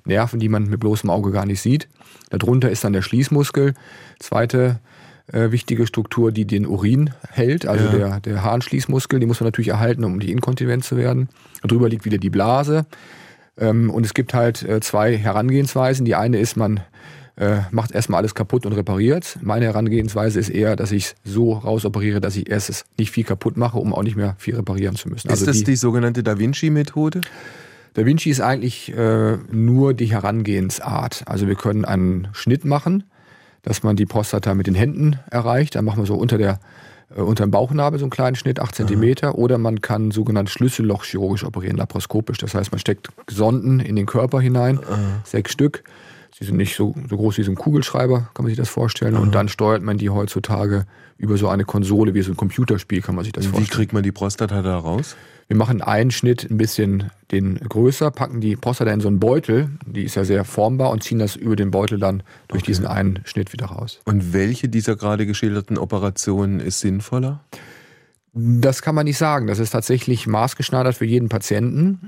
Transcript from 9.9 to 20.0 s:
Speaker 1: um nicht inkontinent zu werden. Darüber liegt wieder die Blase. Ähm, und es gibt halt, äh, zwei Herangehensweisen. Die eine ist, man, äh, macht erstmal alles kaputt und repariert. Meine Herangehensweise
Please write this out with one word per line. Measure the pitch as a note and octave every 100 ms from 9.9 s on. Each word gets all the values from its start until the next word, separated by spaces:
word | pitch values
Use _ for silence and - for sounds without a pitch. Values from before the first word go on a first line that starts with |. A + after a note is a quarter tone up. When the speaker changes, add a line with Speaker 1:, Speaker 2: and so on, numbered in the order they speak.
| A#2
Speaker 1:
um | - F#2
nicht | F#2
inkontinent | G#2 - B2+ B2 B2
zu | - B2
werden. | B2 B2+ C3 _ - -
Darüber | - A#2 A#2
liegt | A2+ G#2+
wieder | G#2
die | G2
Blase. | G2 G#2+ C3 D3 D#3 D#3 - - - - - _ -
Ähm, | A2 A2+ A2+
und | G#2+ A2
es |
gibt | - A#2+ B2
halt, | A#2+ A2+
äh, | - A2
zwei | - G#2 G#2+ A2+
Herangehensweisen. | G#2 G2+ B2 C3+ C#3 C3+ C3 C3 A#2
Die | E2+
eine | A2+ A#2
ist, | G#2+ -
man, | G#2+ G#2 - - - - - -
äh, | G2+ G#2 F#2+
macht | A2 G#2+
erstmal | G#2 A2+ F2+
alles | G#2+ -
kaputt | G#2+ B2 G2+
und |
repariert. | G#2 F#2 F#2+ A2+ E3 - -
Meine | F#2 G#2+ A2+
Herangehensweise | G#2+ A2 A2+